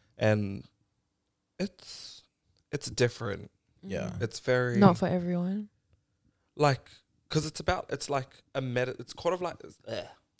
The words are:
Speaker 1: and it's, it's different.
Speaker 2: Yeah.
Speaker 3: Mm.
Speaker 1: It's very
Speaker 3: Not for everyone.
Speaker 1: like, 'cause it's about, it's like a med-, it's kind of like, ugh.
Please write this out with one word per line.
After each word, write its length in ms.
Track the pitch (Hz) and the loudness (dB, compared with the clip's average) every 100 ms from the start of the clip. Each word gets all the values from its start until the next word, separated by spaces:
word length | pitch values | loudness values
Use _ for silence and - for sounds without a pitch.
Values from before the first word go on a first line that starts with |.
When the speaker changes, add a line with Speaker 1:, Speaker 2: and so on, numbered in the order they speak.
| _ - | _ -2
Speaker 1:
and 460 | 110 107 101 98 - _ _ _ _ _ _ _ _ - | 2 2 0 -6 -12 _ _ _ _ _ _ _ _ -8
it's, 640 | 196 - - - - - - _ _ _ _ | -8 -8 -14 -12 -14 -18 -20 _ _ _ _
it's 180 | - - | -8 -6
different. 600 | 113 123 - 113 98 104 _ _ _ | 2 2 2 -6 -6 -10 _ _ _
Speaker 2:
Yeah. 260 | 190 92 - - | -8 -6 -4 -4
Speaker 3:
Mm. 40 | |
Speaker 1:
It's 160 | 120 - | -4 -4
very 380 | - 127 123 127 | 0 2 2 8
Speaker 3:
Not 200 | 202 175 | 8 8
for 100 | 185 | 2
everyone. 640 | 180 175 175 175 202 208 _ _ _ _ _ _ _ _ - | -2 -2 -2 -2 -4 -8 _ _ _ _ _ _ _ _ 2
Speaker 1:
like, 320 | 147 131 - - _ _ _ | 2 2 -4 -20 _ _ _
'cause 160 | 156 156 | -2 0
it's 140 | - | -2
about, 260 | 160 185 - | -2 -2 -2
it's 200 | 139 - | -4 -2
like 340 | 139 131 - _ | -2 -2 -12 _
a 80 | 139 | -4
med-, 340 | 131 123 127 - | -2 0 0 -4
it's 140 | 123 | -10
kind 200 | - 175 180 | -4 0 0
of 60 | |
like, 160 | 175 - - - - | -2 -8 -14 -16 -8
ugh. 180 | 110 85 - _ _ | -8 -8 -14 _ _